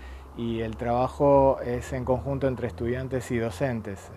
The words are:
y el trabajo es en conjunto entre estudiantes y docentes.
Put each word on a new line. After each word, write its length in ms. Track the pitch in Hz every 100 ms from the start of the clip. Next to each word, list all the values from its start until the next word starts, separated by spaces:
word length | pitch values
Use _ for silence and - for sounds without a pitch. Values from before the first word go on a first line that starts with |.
| - - - -
y 220 | 117 113
el 180 | 113 107
trabajo 800 | 120 120 127 - 143 139 135 131
es 320 | 123 123 -
en 120 | 131 123
conjunto 420 | 123 123 139 135
entre 200 | 120 117
estudiantes 640 | - 117 123 131 131 117
y 80 | 120
docentes. 720 | 113 101 139 117 104 98 -